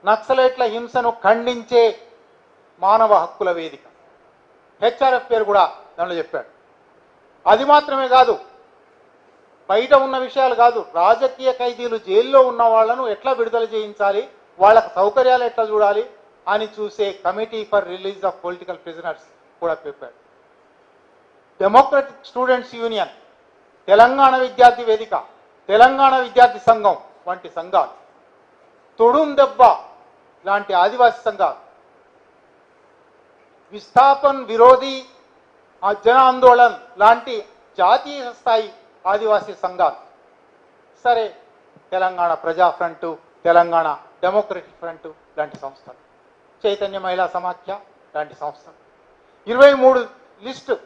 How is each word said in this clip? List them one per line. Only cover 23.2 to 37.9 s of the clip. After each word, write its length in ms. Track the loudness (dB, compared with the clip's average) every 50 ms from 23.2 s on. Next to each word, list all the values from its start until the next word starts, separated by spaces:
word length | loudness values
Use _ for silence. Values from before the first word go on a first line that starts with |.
| _ _ _ _ _ _ _ _ _ _ _ _ _
తెలంగాణ 500 | 0 4 6 6 4 4 2 2 2 2
విద్యార్థి 480 | 2 -2 -4 2 6 6 6 6 4 -2
వేదిక, 300 | -2 -2 -2 -2 -6 -8 -8 -8 -10 _ _ _ _ _ _ _ -2
తెలంగాణ 500 | 4 6 6 6 4 2 2 2 2 0
విద్యార్థి 400 | -4 -2 4 4 4 4 4 -2
సంఘం 380 | 0 0 0 2 2 -2 -2 -2 -8 -20 _ _ _ -12
వంటి 220 | -12 -12 -12 -16 _
సంఘాలు, 340 | -14 -12 -2 -2 -2 -2 -2 -8 -20 _ _ _ _ _ _ _ _ _ _ _ _ _ _ _ _ _ _ _ _
తొడుం 380 | 2 2 4 2 0 -2 2
దెబ్బ 260 | 0 0 0 4 4 4 4 4 2 -6 -20 -20 _ _ _ _ _ _ _ _ _ _
లాంటి 260 | -4 -4 -4 -4 -4
ఆదివాసీ 500 | -2 0 0 0 0 2 2 2 2 0 -8
సంఘాలు, 440 | -8 -4 -2 -4 -4 -4 -8 -18 _ _ _ _ _ _ _ _ _ _ _ _ _ _ _ _ _ _ _ _ _ _ _ _ _ _ _ _ _ _ _ _ _ _ _ _ _ _ _ _ _
విస్థాపన్ 720 | -20 -20 -20 _ _ 2 4 4 2 2 0 -2 -2 -2 -8
విరోధి 600 | -8 0 4 6 6 6 4 2 -6 -10 -12 -14 -18 _ _ _ _ _ _ _ _ _ _ _ _ _ _ -6
ఆ 80 | -6
జన 220 | -6 -2 0 2 4
ఆందోళన్ 840 | 4 4 4 2 4 6 6 6 6 4 2 2 -4 -18 -20 -4 2
లాంటి 440 | 4 4 4 2 -2 -10 -12 -12 -12 -14 _ _ _ _ _ -2
జాతీయ 540 | 0 2